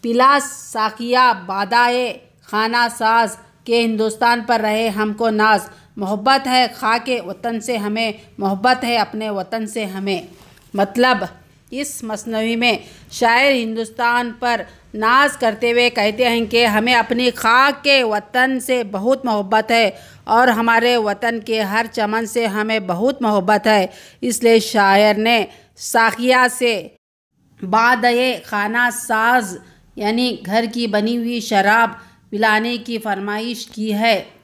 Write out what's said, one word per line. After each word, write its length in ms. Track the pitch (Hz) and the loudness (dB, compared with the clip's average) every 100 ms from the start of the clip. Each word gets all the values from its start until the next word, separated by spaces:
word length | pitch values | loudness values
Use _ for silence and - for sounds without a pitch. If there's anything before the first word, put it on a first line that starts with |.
पिला 340 | 233 240 262 285 | 0 4 4 4
साकिया 920 | 269 - - 226 214 214 240 247 254 202 | 0 -14 -10 -4 -4 -4 -2 4 4 2
बादाए 640 | 180 190 202 233 240 247 247 - _ _ - | -6 -6 0 2 2 2 -4 -8 _ _ -6
खाना 380 | 208 220 240 240 | -4 0 0 -2
साज 460 | 233 220 226 220 - - _ - | 0 2 2 0 -4 -20 _ -2
के 140 | 233 | 0
हिंदुस्तान 600 | 233 214 220 220 233 240 | 0 0 -2 0 0 0
पर 180 | 226 226 | 0 0
रहे 280 | 214 214 226 | 0 0 -2
हमको 380 | 202 214 214 226 | -2 -4 -2 -2
नाज। 380 | 214 214 208 - - _ - | 2 2 2 0 -20 _ -10
मोहब्बत 480 | 190 208 220 269 277 | -6 -2 0 0 2
है 200 | 254 247 | 0 0
खाके 480 | 254 262 233 247 240 | -2 -2 -2 -2 -6
वतन 400 | 175 190 233 226 | -6 -8 -6 -6
से 160 | 220 233 | -4 -4
हमें, 380 | 208 214 226 214 - - | -4 -2 -4 -6 -16 -6
मोहब्बत 400 | 196 196 240 254 | -4 0 2 2
है 120 | 240 233 | 0 0
अपने 300 | 202 214 214 | -2 -4 -6
वतन 360 | 196 185 226 214 | -6 -6 -6 -6
से 180 | 220 202 | -6 -6
हमें। 420 | 190 196 180 - - - - _ | -6 -4 -4 -8 -20 -20 -20 _
मतलब, 540 | 202 202 240 254 220 180 - _ _ _ | -2 -2 2 2 2 -4 -12 _ _ _
इस 320 | 254 285 - | -10 -10 -10
मसनवी 520 | 226 214 233 220 226 233 | -10 -10 -6 -4 -2 0
में 280 | 240 208 - - - | 0 0 -6 -20 -18
शायर 400 | - 240 240 277 | -2 2 4 2
हिंदुस्तान 760 | 262 226 220 226 226 233 240 240 | 2 -2 -6 -8 -4 0 0 -4
पर 320 | 226 240 233 - - _ 214 | -4 -4 -4 -6 -18 _ -2
नाज 400 | 220 254 285 285 | 2 4 4 2
करते 340 | 233 208 240 | -2 0 0
हुए 180 | 240 240 | 2 2
कहते 340 | 240 208 214 | 2 -2 0
हैं 220 | 247 233 226 | 0 0 0
कि 180 | 233 233 | 2 2
हमें 280 | 208 233 | 2 2
अपनी 360 | 247 226 240 247 240 | 2 2 0 0 0
खाक 440 | 226 240 277 285 | 2 4 4 0
के 220 | 285 277 | 2 2
वतन 540 | 233 208 208 247 262 262 | 2 -2 -2 0 0 0
से 240 | 247 254 208 | -2 -2 -2
बहुत 360 | 202 220 269 262 | -4 0 0 0
मोहब्बत 440 | 214 190 214 220 | -2 2 0 2
है 240 | 233 214 - - - - | 2 2 -2 -20 -18 0
और 200 | 220 254 | 4 4
हमारे 460 | 220 233 226 240 240 | 2 2 4 4 2
वतन 420 | 208 196 233 233 | 0 -2 -4 -4
के 200 | 214 220 | -4 -2
हर 240 | 202 214 226 | 0 -2 -2
चमन 400 | - 202 226 220 | -4 -2 -2 -2
से 200 | 233 226 | -2 -2
हमें 380 | 208 214 220 190 | -2 -2 -2 -2
बहुत 360 | 175 240 269 | -2 -2 0
मोहब्बत 440 | 220 208 185 208 214 | 0 0 2 2 4
है। 240 | 208 185 - - _ | 2 0 -6 -20 _
इसलिए 380 | 247 220 233 226 | -6 0 4 4
शायर 560 | 220 220 196 196 214 208 | 4 2 4 6 4 2
ने 200 | 220 233 196 - _ _ | 2 0 0 -10 _ _
साकिया 680 | - 233 226 208 247 254 247 | -4 2 2 0 2 4 2
से 260 | 247 247 208 156 _ _ _ _ _ _ _ | 2 -2 -2 -8 _ _ _ _ _ _ _
बादए 720 | 185 214 233 247 240 240 254 220 - | -2 2 4 4 2 2 0 -2 -6
खाना 420 | 208 208 233 247 | -4 -2 0 -2
साज, 680 | 233 - 220 226 247 202 180 - _ _ - | -2 -4 0 2 2 0 -12 -18 _ _ -6
यानी 340 | 208 226 247 240 | -4 0 -2 -4
घर 300 | 190 220 233 | -4 -2 -2
की 200 | 233 233 | -4 -2
बनी 280 | 208 214 240 | -2 -2 -4
हुई 240 | 233 240 | -4 -6
शराब 500 | 226 202 196 226 226 - - _ _ | -2 0 2 2 2 -4 -20 _ _
पिलाने 460 | 208 220 214 233 240 | -2 2 2 0 -6
की 180 | 240 233 | -6 -8
फरमाइश 680 | 220 190 202 208 220 208 - | -6 -6 -6 -6 -8 -10 -12
की 160 | - 214 | -8 -6
है। 240 | 202 226 196 - - | 0 0 0 -4 -20